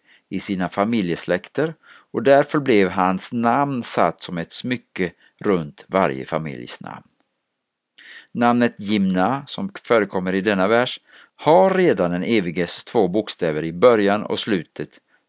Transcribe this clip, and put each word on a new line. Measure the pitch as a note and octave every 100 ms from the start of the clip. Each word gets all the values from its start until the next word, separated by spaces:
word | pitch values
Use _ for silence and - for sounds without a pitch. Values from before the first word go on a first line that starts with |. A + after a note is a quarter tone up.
| _ _ _
i | F#2+
sina | - F#2 F2
familjesläkter | - G#2 A#2 F2 D#2+ - F2+ - - D#3+ - _ - _
och | A#2+
därför | C3+ C#3 C#3+ D#3
blev | C3 G#2 F#2
hans | F#2+ F#2 F#2 -
namn | A#2+ A#2 B2+ C#3+ B2+
satt | - A#2+ F2 -
som | - E2+
ett | E2
smycke | - B2 A#2+ - - F2 - _ _
runt | G#2+ F2+ D2 - -
varje | F#2+ E2 C2 C2
familjs | D#2 D#2 B1 A#1+ -
namn. | - - - _ _ _ _ _ _ _ _ - - - -
Namnet | A#2 A#2+ A#2+ A#2 -
Jimna, | G2+ G#2+ F#2+ F#2 G2 C#3 C#3
som | - G2 -
förekommer | - A2+ G2 F#2+ F#2 F#2+
i |
denna | G#2 G2 G2
vers, | A#2 B2+ - _ - _ _
har | D3 F3 F#3+
redan | F#3 E3+ F#2+ F2
den | F2
eviges | F2 A2+ F2 E2 E2+ -
två | - A#2+ F2+
bokstäver | G#2 - - E2+ D2+
i | E2
början | F2 B2 A2+ G2 G#2
och | - G#2
slutet | A#2 F#2 - - D2 - _ _